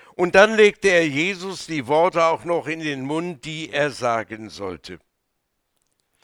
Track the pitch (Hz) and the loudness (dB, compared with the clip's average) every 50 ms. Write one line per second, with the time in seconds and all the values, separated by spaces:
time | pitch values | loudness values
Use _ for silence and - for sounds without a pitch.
0 | - - - - 180 175 156 190 208 214 226 214 214 208 208 - - 196 180 170 | -20 -10 -4 -2 0 4 8 8 8 8 6 6 6 4 4 2 0 2 4 4
1 | 165 151 135 143 165 190 202 175 180 196 180 - - - 160 151 120 113 147 156 | 2 2 0 -2 -2 -2 -4 -6 -10 -12 -12 -12 -10 -8 -8 -6 -2 0 2 2
2 | 170 185 151 170 165 165 165 - - 165 175 156 113 143 165 165 160 151 143 135 | 2 2 2 2 0 0 0 -2 -4 -2 -2 -2 -2 -6 -8 -6 -6 -6 -6 -6
3 | 127 139 151 160 175 180 175 123 - 156 156 156 156 120 143 143 147 147 113 - | -6 -6 -4 -4 -6 -6 -10 -12 -12 -12 -10 -10 -10 -6 -2 -2 -2 -2 -2 -2
4 | 123 120 113 113 107 - 113 107 110 101 82 85 101 92 87 82 - - 90 80 | -2 -2 -2 -2 -4 -8 -12 -14 -14 -16 -14 -12 -10 -10 -10 -12 -14 -18 -18 -18
5 | _ _ _ _ _ _ _ _ _ _ _ _ _ _ _ _ _ _ _ _ | _ _ _ _ _ _ _ _ _ _ _ _ _ _ _ _ _ _ _ _
6 | _ _ _ _ | _ _ _ _